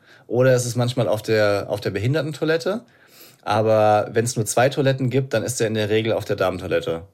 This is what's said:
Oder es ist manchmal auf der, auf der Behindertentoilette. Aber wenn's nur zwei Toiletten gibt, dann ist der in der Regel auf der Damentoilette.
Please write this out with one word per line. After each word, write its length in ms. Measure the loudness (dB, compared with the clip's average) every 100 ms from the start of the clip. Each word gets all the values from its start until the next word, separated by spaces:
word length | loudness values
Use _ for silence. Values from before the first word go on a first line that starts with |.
| _ -20 -4
Oder 280 | 2 4
es 120 | 4 0
ist 100 | -2
manchmal 320 | -2 0 -2
auf 140 | -2
der, 440 | 0 2 2 0 -2
auf 120 | -4
der 100 | -4
Behindertentoilette. 920 | -2 -2 -2 -4 -4 -2 0 -2 -6 -8 _ _ -20 -20 _
Aber 680 | -4 0 2 4 6 4 2
wenn's 240 | -2 0 -2
nur 100 | -2
zwei 220 | 2 2
Toiletten 420 | 2 0 0 0
gibt, 240 | 0 0
dann 80 | -2
ist 180 | -2 -2
der 60 | -2
in 60 |
der 160 | 0 0
Regel 220 | 0 0
auf 120 | -2
der 120 | -2 -2
Damentoilette. 680 | 0 -2 -2 -2 -2 -6 -10